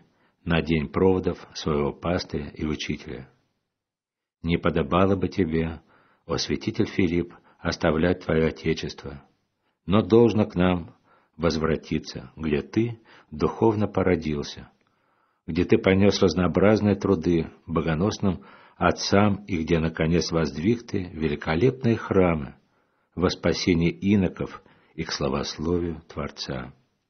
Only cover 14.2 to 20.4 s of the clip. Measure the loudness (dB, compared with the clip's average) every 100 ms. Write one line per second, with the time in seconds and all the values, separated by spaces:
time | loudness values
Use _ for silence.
14.2 | -2 -6 -8 -12 -18 _ _ _ _ _
15.2 | _ _ -6 -2 2 4 4 4 4 4
16.2 | 2 2 0 4 4 6 4 2 2 0
17.2 | 2 0 -2 -10 -6 -4 -2 0 -2 0
18.2 | -2 -4 -8 -20 -20 -2 0 0 0 4
19.2 | 4 0 -4 -4 0 0 0 0 0 0
20.2 | 0 0